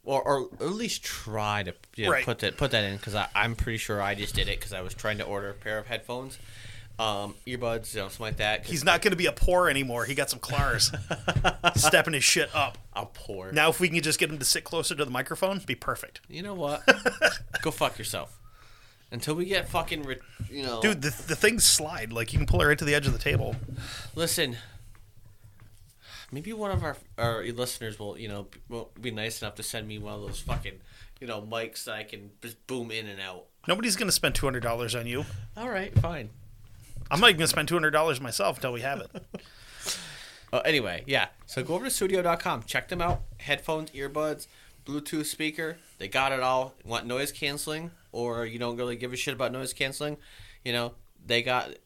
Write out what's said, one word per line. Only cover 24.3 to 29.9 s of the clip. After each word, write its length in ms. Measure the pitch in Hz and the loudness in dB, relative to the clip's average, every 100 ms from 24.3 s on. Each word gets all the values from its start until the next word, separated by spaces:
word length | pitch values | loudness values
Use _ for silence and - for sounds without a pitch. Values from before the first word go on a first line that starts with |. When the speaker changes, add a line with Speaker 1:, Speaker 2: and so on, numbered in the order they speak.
| - 143 117 - - - - - - - - - - - - - - - - - | 0 0 -2 -12 -18 -20 -20 -20 -20 -20 -20 -20 -20 -20 -20 -20 -20 -20 -18 -12
Speaker 1:
Maybe 200 | 135 185 | -10 -8
one 200 | 220 208 | -6 -2
of 120 | 185 | 0
our, 140 | 156 - - - | -2 -6 -12 -2
our 240 | 117 113 98 | 0 0 -4
listeners 520 | 117 123 - 113 104 | -4 -4 -4 -8 -6
will, 200 | 104 78 | -10 -8
you 100 | 110 | -8
know, 200 | 101 98 - - | -8 -10 -16 -12
will 240 | 117 - - | -10 -12 -8
be 120 | 120 | -8
nice 300 | 107 110 110 | -4 -6 -6
enough 140 | 107 - | -10 -8
to 80 | |
send 240 | 107 117 | -8 -8
me 100 | 107 | -8